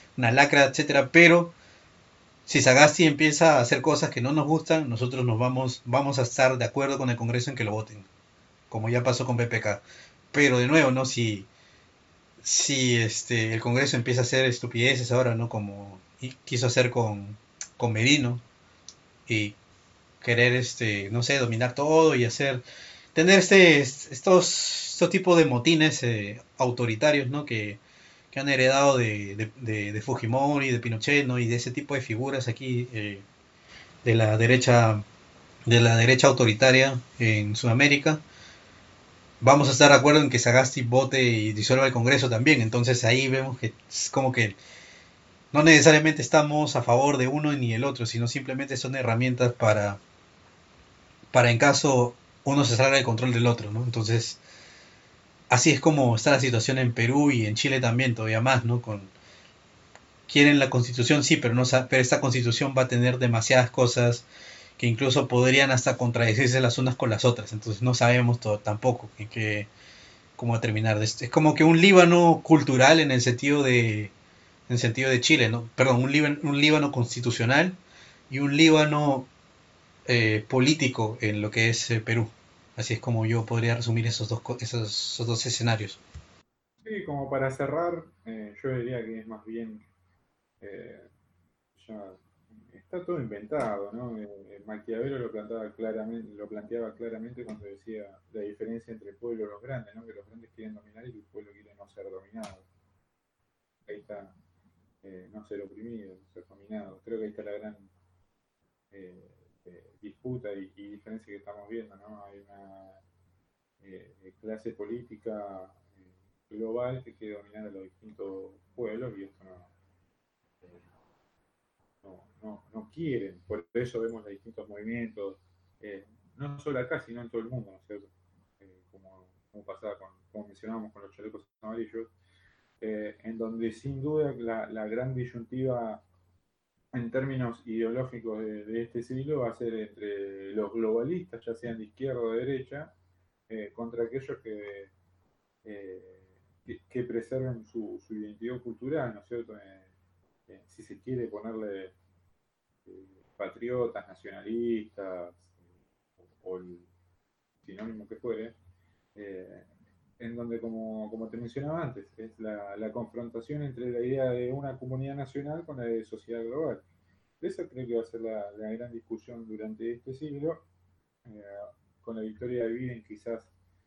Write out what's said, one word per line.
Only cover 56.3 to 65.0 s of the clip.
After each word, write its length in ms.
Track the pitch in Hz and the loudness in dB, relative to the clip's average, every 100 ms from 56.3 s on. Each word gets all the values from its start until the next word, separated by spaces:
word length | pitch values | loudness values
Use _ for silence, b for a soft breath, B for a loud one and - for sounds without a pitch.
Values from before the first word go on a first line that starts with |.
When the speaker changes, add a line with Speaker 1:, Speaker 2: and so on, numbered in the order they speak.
Speaker 1:
la 80 | 135 | 2
situación 360 | 131 117 123 131 | 2 0 0 0
en 160 | 123 | 0
Perú 380 | 117 117 139 147 | 0 2 4 4
y 140 | 120 107 | 2 0
en 100 | 110 | -2
Chile 240 | 143 135 | -2 0
también, 360 | 123 120 131 113 | 0 0 0 -2
todavía 260 | 110 110 | -2 0
más, 240 | 127 127 113 | 2 2 2
¿no? 160 | 120 | -2
Con, 200 | 117 104 95 - b b b b _ _ _ - _ _ - | -4 -10 -12 -20 b b b b _ _ _ -20 _ _ -2
quieren 280 | 143 147 143 | 4 6 6
la 100 | 131 | 4
Constitución, 540 | 127 120 - 117 147 | 2 0 0 2 2
sí, 140 | 143 - | 4 2
pero 180 | 120 120 | 2 0
no 80 | |
sa-, 240 | 127 131 127 | 2 2 2
pero 140 | 131 | 0
esta 180 | 123 143 | 2 2
Constitución 560 | 139 127 120 117 139 131 | 0 0 0 0 0 0
va 60 | |
a 40 | 127 | 0
tener 300 | 123 123 123 | 2 2 2
demasiadas 520 | 123 113 - 127 120 | 0 0 4 4 4
cosas 540 | - 120 127 120 120 - B B B B B | 4 2 4 2 0 -6 B B B B B
que 100 | 123 | -2
incluso 400 | 113 | 0